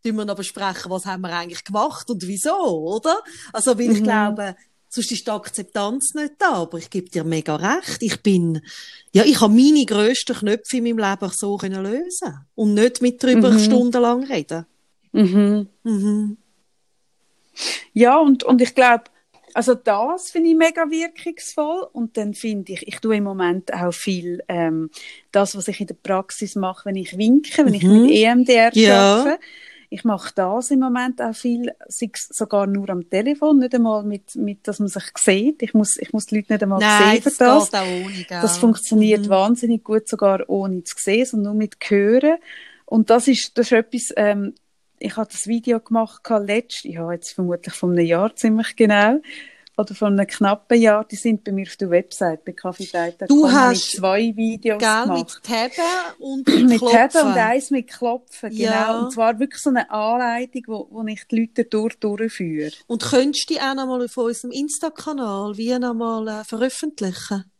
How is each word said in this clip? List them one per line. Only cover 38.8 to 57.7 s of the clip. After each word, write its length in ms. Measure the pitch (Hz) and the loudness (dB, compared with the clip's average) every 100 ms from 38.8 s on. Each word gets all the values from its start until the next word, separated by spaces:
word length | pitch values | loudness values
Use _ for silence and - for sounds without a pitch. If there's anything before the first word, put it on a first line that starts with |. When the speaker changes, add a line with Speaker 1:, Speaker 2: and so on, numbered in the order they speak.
| - 220 214 208 202 | 0 2 4 2 2
Speaker 1:
Mhm. 40 | |
Speaker 2:
wahnsinnig 540 | 190 196 240 233 226 - | 2 2 0 0 -2 0
gut, 240 | 214 214 | -2 -2
sogar 340 | 208 196 190 - | 0 0 0 -2
ohne 340 | 196 196 185 | -4 -2 -6
zu 120 | 170 - | -8 -8
sehen, 260 | - 214 254 | -2 0 0
sondern 280 | 220 202 | -2 -2
nur 60 | 214 | -2
mit 180 | 214 - - | -4 -6 -2
Hören. 480 | 202 202 240 294 330 - - - _ - | 0 4 4 2 0 -4 -20 -20 _ -2
Und 240 | 226 214 | 0 4
das 200 | 226 247 | 4 4
ist, 280 | 247 - - | 0 -2 -4
das 100 | 233 | 2
ist 40 | |
etwas, 420 | 226 226 247 - - | 2 0 -8 -6 -2
ähm, 380 | 208 202 202 - _ _ _ _ | 0 0 -4 -10 _ _ _ _
ich 160 | 214 220 | -10 -8
habe 140 | 214 | -8
das 160 | - 202 | -8 -6
Video 320 | 233 226 226 | -4 -2 -4
gemacht 420 | _ 226 220 - | _ -2 -2 -8
gehabt 260 | - 220 202 | -4 -2 0
letzt, 360 | 208 240 - | -4 -4 -14
ja, 260 | - 165 165 | -12 -10 -8
jetzt 180 | 175 - | -8 -10
vermutlich 420 | - 180 175 175 | -6 -4 -4 -8
vor 160 | - 180 | -6 -2
einem 160 | 175 165 | 2 2
Jahr 300 | 170 214 - | 2 0 -2
ziemlich 400 | 233 220 226 - | 0 0 -2 0
genau. 460 | 220 208 208 285 - - - _ _ - | 2 4 4 2 -4 -20 -20 _ _ -6
Oder 140 | 208 | -6
vor 140 | 196 214 | -2 0
einem 180 | 196 202 | 0 -2
knappen 560 | - 202 208 _ 233 | 0 0 0 _ 4
Jahr, 240 | 226 208 220 | 6 2 -2
die 100 | 208 | -6
sind 280 | 233 214 | -2 -2
bei 80 | - | -4
mir 160 | 196 190 | -6 -8
auf 80 | - | -8
der 160 | 190 | 0
Website, 520 | 175 175 - 180 160 | 0 0 -4 -4 -4
bei 80 | - | -10
Kaffee 360 | 170 185 175 190 | -12 -12 -10 -8
Freitag. 400 | 175 170 175 190 | -6 -6 -8 2
Speaker 1:
Du 180 | 285 294 | 4 6
Speaker 2:
Da 60 | |
habe 180 | 277 254 | 6 4
Speaker 1:
hast, 200 | 214 - | 2 -4
Speaker 2:
ich 40 | - | -4
zwei 360 | 190 196 226 214 | 0 0 0 -2
Videos 440 | 226 226 226 214 | -4 -2 -4 0
Speaker 1:
gell, 240 | 226 214 | 0 0
Speaker 2:
gemacht. 160 | 233 170 175 - | -2 -4 -6 -14
Speaker 1:
mit 80 | |
Tappen 720 | - 226 247 294 339 359 339 - | -6 -4 -4 -4 -4 -4 -8 -12
und 300 | 269 269 262 | -10 -4 0
Speaker 2:
<clears throat> 200 | - 247 | 4 4
Mit 120 | 233 | 4
Speaker 1:
Klopfen. 180 | 240 233 269 | 4 4 4
Speaker 2:
Tappen 160 | 330 285 | 2 2
und 100 | 247 | 2
eins 320 | 220 254 | 0 -2
mit 180 | 277 | -2